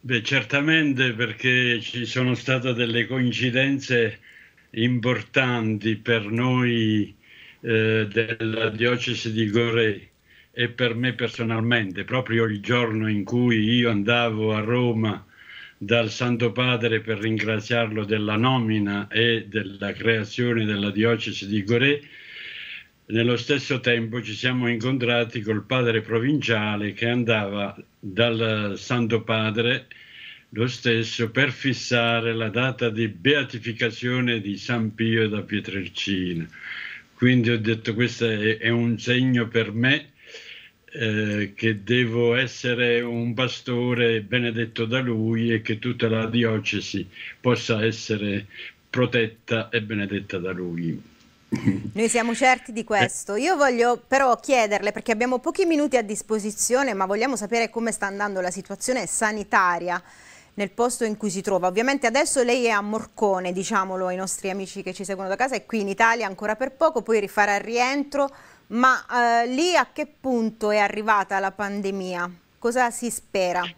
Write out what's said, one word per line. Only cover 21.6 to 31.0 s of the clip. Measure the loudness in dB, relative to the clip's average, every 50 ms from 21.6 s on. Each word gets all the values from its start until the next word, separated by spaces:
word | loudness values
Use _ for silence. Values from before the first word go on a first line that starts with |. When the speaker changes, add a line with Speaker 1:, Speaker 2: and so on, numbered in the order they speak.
| 2
Speaker 1:
Gorè, | 2 2 4 4 2 2 0 -4 -14 -20 -20 -20 -18 -18 -16 -16 -14 -14 -14 -14 -14 -16 -18 -18 _ _ _ _
nello | -2 0 2 2 2 2
stesso | 0 0 -2 -2 -2 0 -2 -4 -2
tempo | 2 0 0 2 0 -4 -6 -6
ci | -6 -8 -8
siamo | -4 -2 -2 0 0 0 0
incontrati | 0 0 0 -2 0 0 0 2 2 2 0 0 -4 -6
col | -2 -2 -2 -2 -2
padre | 0 0 2 2 2 2 0
provinciale | 0 0 -2 0 2 2 0 0 0 0 0 0 0 0 -2 -2 -4 -6 -4
che | -2 -2 0
andava | 0 0 2 2 2 2 0 -2 -2 -4 -4 -4 -6 -12 -20 _ _ _
dal | -14 -6 2 2 2 2 4 0 0 0 0 0 -2 -4 -6
Santo | -8 -4 -2 0 0 2 2 0 0 0
Padre | 0 -2 0 0 0 0 0 2 2 0 -2 -4 _ -20 -20 -20 -20 -20 -20 -20 -20 -20 -20 _ _ -2
lo | -2 -2
stesso | -2 -2 -2 0 2 2 2